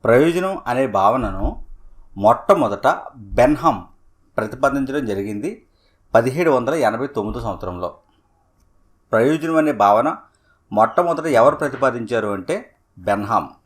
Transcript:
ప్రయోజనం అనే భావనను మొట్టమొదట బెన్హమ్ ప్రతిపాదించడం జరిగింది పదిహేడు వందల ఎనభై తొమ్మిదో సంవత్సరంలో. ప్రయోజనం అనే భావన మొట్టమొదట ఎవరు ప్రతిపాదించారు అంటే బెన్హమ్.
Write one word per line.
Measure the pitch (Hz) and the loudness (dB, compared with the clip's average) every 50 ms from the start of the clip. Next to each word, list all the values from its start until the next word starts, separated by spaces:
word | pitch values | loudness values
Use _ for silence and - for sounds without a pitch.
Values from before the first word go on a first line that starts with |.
| - | 2
ప్రయోజనం | 113 117 127 147 170 170 185 180 190 190 - - - | 4 4 4 4 4 0 -2 -4 -4 -6 -6 -6 -4
అనే | 123 127 135 123 98 | -2 -2 -2 0 0
భావనను | 98 95 104 117 131 120 104 95 92 104 - - - - - - - - - - - - - - 98 101 | 2 2 4 2 2 -2 -4 -4 -4 -4 -6 -6 -8 -14 -16 -18 -20 -20 -20 -20 -20 -20 -18 -10 2 4
మొట్టమొదట | 107 117 120 - - 196 170 135 107 101 - - 131 170 - - - - 123 104 98 95 - | 4 4 4 4 2 4 4 4 -2 -2 0 0 0 0 0 -6 -18 -20 -20 -16 -6 2 4
బెన్హమ్ | 120 135 151 147 - 165 120 95 87 - _ _ _ _ _ _ _ _ _ | 4 4 4 2 0 -2 -2 -2 -8 -18 _ _ _ _ _ _ _ _ _
ప్రతిపాదించడం | - 107 107 - 127 139 139 131 139 135 131 135 147 135 110 | -6 -6 -6 -6 -2 -2 -2 0 -2 -6 -4 -4 -6 -4 -4
జరిగింది | 101 98 98 104 104 104 113 175 226 - _ _ _ _ _ _ _ _ _ _ - | -6 -6 -6 -6 -8 -8 -8 -8 -10 -10 _ _ _ _ _ _ _ _ _ _ 2
పదిహేడు | 113 117 127 127 160 180 160 139 | 2 2 2 -2 0 0 2 2
వందల | 123 120 123 151 165 131 107 | 2 0 -2 -2 0 0 0
ఎనభై | 107 113 135 139 - | 0 -2 -6 -6 -6
తొమ్మిదో | 117 104 107 110 123 117 | -6 -6 -6 -8 -8 -8
సంవత్సరంలో. | 110 95 87 - 90 90 90 90 85 - _ _ _ _ _ _ _ _ _ _ _ _ _ _ _ _ _ _ _ _ _ _ _ | -8 -8 -8 -10 -10 -8 -8 -8 -10 -10 _ _ _ _ _ _ _ _ _ _ _ _ _ _ _ _ _ _ _ _ _ _ _
ప్రయోజనం | - 110 117 139 156 156 151 165 160 160 156 | 0 2 2 2 0 0 -2 -2 0 0 0
అనే | 151 143 107 104 | 0 2 4 4
భావన | 101 101 110 123 151 - - - _ _ _ _ _ _ _ _ _ | 6 6 4 4 0 -4 -6 -12 _ _ _ _ _ _ _ _ _
మొట్టమొదట | - 104 110 113 - - 180 175 165 160 156 165 139 117 | 2 2 2 2 2 0 0 0 -2 -2 -2 2 4 6
ఎవరు | 117 139 - - 160 | 6 4 4 2 -4
ప్రతిపాదించారు | 143 127 127 139 131 120 120 113 107 120 113 107 104 101 | -6 -4 0 -2 0 0 -2 -6 -4 -2 -2 -2 -2 -6
అంటే | 98 92 - 160 214 - _ _ _ _ _ _ | -6 -6 -6 -6 -6 -6 _ _ _ _ _ _
బెన్హమ్. | - 90 98 101 101 104 104 113 98 80 - - _ _ | -10 -4 -2 -2 -2 -2 -2 -2 -2 -2 -4 -16 _ _